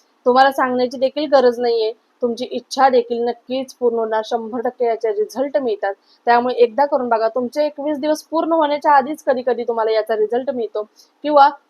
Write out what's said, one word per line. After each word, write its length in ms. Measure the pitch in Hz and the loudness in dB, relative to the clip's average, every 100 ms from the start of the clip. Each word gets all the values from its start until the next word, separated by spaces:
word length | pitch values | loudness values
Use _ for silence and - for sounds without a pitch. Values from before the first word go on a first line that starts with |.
| _ _ 254 | _ _ 0
तुम्हाला 260 | 247 269 | 4 4
सांगण्याची 460 | 269 262 247 247 254 | 2 -2 0 -4 -2
देखील 280 | 262 294 302 | -4 -2 2
गरज 280 | 277 247 240 | 4 4 2
नाहीये, 320 | 240 233 220 240 _ - | -2 0 -2 -6 _ -6
तुमची 240 | 240 226 254 | -4 -4 -6
इच्छा 440 | 247 - 269 269 | -8 -6 2 4
देखील 340 | 247 233 233 | 4 0 -4
नक्कीच 500 | 240 233 - 262 262 | -4 -6 -8 -8 -8
पूर्ण 240 | - 247 233 | -4 -2 -2
होणार, 240 | 220 220 220 | -4 -4 -4
शंभर 340 | 240 220 240 | -6 -6 -6
टक्के 260 | 240 - 233 | -6 -2 -4
याचे 240 | 226 226 | -2 -2
रिझल्ट 480 | 208 208 - 285 294 | -2 -4 -4 -4 -2
मिळतात. 360 | 247 202 202 202 _ _ 240 | -4 -4 -6 -8 _ _ 0
त्यामुळे 300 | 240 247 226 | 2 2 2
एकदा 300 | 233 220 285 | 2 2 0
करून 240 | 285 247 | 0 0
बघा, 180 | 226 226 | 0 0
तुमचे 380 | 254 247 294 302 | -2 -4 -2 -4
एकवीस 320 | 294 285 294 | -2 -6 -4
दिवस 260 | 302 302 | -2 -4
पूर्ण 280 | - 311 330 | -4 -4 0
होण्याच्या 400 | 330 294 294 311 | 0 0 0 4
आधीच 320 | 285 262 311 | 2 2 -6
कधी 180 | 302 254 247 | -2 -2 -2
कधी 160 | 233 | -4
तुम्हाला 280 | 240 226 220 | -4 -2 0
याचा 240 | 220 214 220 | 0 0 -2
रिझल्ट 340 | 214 240 262 | 0 -2 -4
मिळतो 340 | 247 214 214 214 _ _ _ | -6 -6 -6 -10 _ _ _
किंवा 260 | 285 294 285 294 | 2 6 6 4